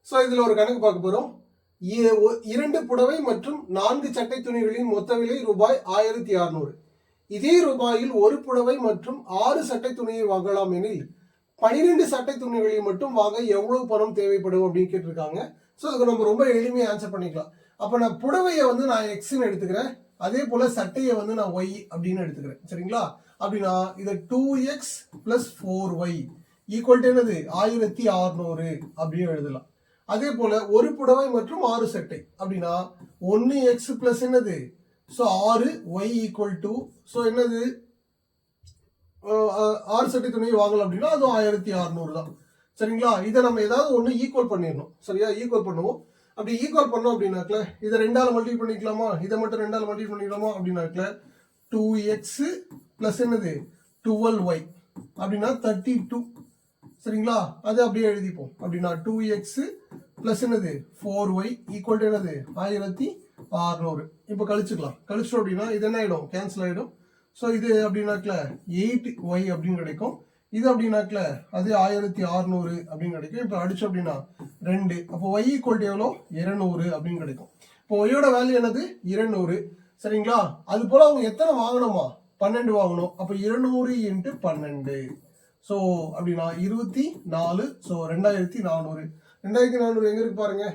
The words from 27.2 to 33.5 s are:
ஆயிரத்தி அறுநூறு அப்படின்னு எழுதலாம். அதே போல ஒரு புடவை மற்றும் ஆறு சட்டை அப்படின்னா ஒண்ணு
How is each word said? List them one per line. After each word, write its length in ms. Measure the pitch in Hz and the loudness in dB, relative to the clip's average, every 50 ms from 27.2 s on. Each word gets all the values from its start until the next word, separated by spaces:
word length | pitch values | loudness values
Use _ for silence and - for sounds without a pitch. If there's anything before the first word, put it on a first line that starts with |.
| 233 226 185 160 147 | 4 4 0 -2 -4
ஆயிரத்தி 600 | - 170 208 208 220 233 233 220 202 - - 233 | -4 0 0 2 2 2 2 0 0 0 2 2
அறுநூறு 720 | 208 190 180 180 185 165 170 175 170 165 160 165 165 156 - - - - | 2 4 4 0 0 -2 -4 -6 -6 -4 -4 -4 -6 -6 -8 -10 -14 -8
அப்படின்னு 340 | 156 160 160 156 175 180 170 | -6 -6 -4 -2 -2 -2 -2
எழுதலாம். 340 | 160 151 143 147 131 - - _ _ _ _ _ _ _ _ - | -2 -4 -4 -6 -8 -10 -14 _ _ _ _ _ _ _ _ -4
அதே 220 | 202 220 269 285 | -2 -2 -2 -2
போல 360 | 247 233 233 208 208 220 208 | -2 0 0 2 2 0 0
ஒரு 280 | 202 208 226 269 302 - | 4 4 6 6 4 0
புடவை 340 | - 262 254 254 269 277 254 | 0 4 6 6 6 4 2
மற்றும் 320 | 240 233 - - 320 - | 0 -2 -2 -2 -4 -2
ஆறு 260 | 262 240 226 233 220 | 0 0 2 0 -2
சட்டை 400 | - - 185 156 - 165 - - _ _ _ | -2 -2 -6 -8 -8 -12 -14 -14 _ _ _
அப்படின்னா 340 | 190 190 196 180 170 170 170 180 185 185 - - - - _ _ | -8 -6 -4 -4 -2 -2 -2 -4 -4 -8 -14 -20 -20 -20 _ _
ஒண்ணு 340 | 175 185 208 220 240 254 | 0 2 2 4 4 4